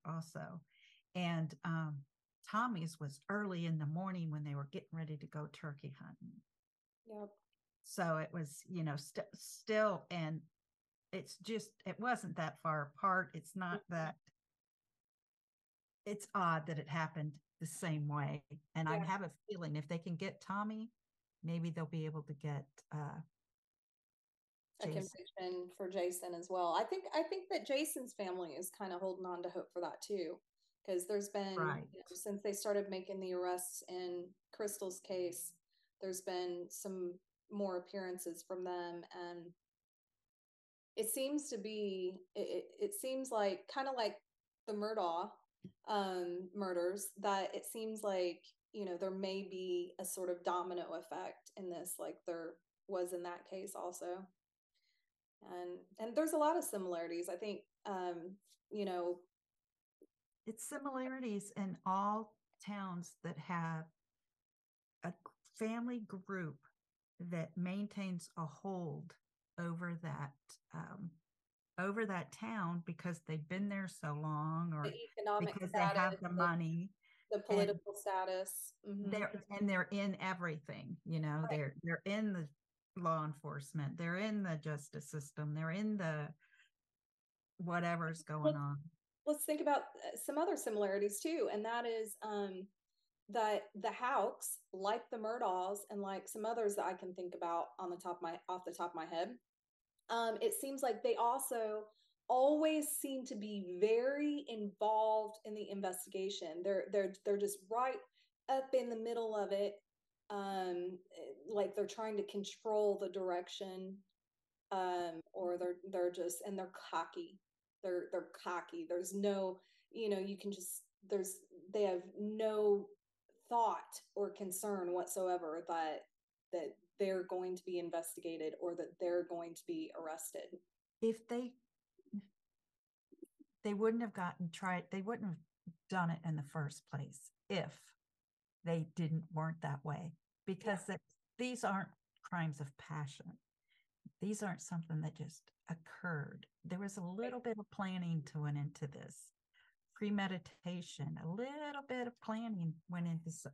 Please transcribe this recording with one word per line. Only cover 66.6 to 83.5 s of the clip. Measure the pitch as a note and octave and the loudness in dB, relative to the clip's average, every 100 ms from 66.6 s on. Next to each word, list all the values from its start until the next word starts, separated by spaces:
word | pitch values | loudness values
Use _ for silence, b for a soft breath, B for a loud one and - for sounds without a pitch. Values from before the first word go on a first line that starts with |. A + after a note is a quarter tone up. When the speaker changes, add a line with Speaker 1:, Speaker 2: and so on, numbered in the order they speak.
| - _ _ _ _ _ | -14 _ _ _ _ _
Speaker 1:
that | F3 E3+ D#3+ - | -4 -2 -2 -2
maintains | F3+ G3 G#3 G3+ F#3+ F3 - - | 0 0 -2 -2 -2 -2 -4 -4
a | D#3 | -4
hold | - G3 F#3 E3 D3 E3 - _ _ _ - | -4 -4 -2 -2 -4 -8 -16 _ _ _ -6
over | E3+ E3+ F3 E3+ | -4 -2 -2 -4
that, | E3+ C#3+ C#3 - _ - _ | -4 -4 -6 -8 _ -20 _
um, | D#3+ E3 - E3+ - _ _ _ _ _ - | -10 -8 -8 -10 -10 _ _ _ _ _ -2
over | F#3+ G#3 G#3+ | 0 2 0
that | F#3 - | 0 -2
town | - A3+ A3 E3+ F3 E3 | -6 -4 0 0 0 -2
because | E3 F3+ E3 - | -4 -4 -4 -4
they've | D#3 D3+ | -4 -2
been | F#3 G3+ | 0 0
there | G3 F#3 | 0 -4
so | - D#3 | -4 -4
long, | D3 D#3 D3+ D#3 D#3+ E3+ | -2 0 2 2 2 2
or | D3+ | 2
Speaker 2:
The | C#3+ - - - | 0 -2 -6 -2
economic | G#3 G#3 G#3 | 2 4 4
Speaker 1:
because | F#3+ F#3 | 0 0
they | G#3+ | 4
have | G3 | 6
Speaker 2:
status, | G3 F#3 F#3+ | 6 4 2
Speaker 1:
the | F3 | 0
Speaker 2:
the, | |
Speaker 1:
money | F3+ F3 E3+ E3 E3 F#3+ - b b b | 4 4 4 2 2 -2 -8 b b b
Speaker 2:
the | G#3 | -2
Speaker 1:
and | - | 4
Speaker 2:
political | G3+ G3+ G3+ G3+ G3+ | 6 6 4 -2 -4
status. | G3+ F#3+ F#3 F#3 G3 - - - G#3 | 0 2 2 0 -2 -4 -8 -10 -6
Mm-hmm. | G3+ G3+ | -4 0
Speaker 1:
they're, | G#3+ G3+ G3 - | 0 0 -4 -6
and | G3+ G3+ | 0 4
they're | F#3 F3+ | 4 4
in | G3+ G3+ F#3 | 2 0 0
everything, | F#3 F3+ F3 D3+ - - - E3+ - | 0 0 0 -2 -6 -8 -8 -8 -2
you | D#3+ | 0
know, | D#3 D3 D#3+ | 2 2 2
Speaker 2:
Right. | |
Speaker 1:
they're, | D3+ C3+ - | 2 0 -2
they're | E3 E3 G3 | -2 -2 0
in | G#3 G#3+ | 0 2
the | F3+ D3+ - _ _ _ - | 0 -4 -10 _ _ _ -2
law | E3+ D#3+ D3+ | 2 2 2
enforcement, | D3 D3+ | -2 -6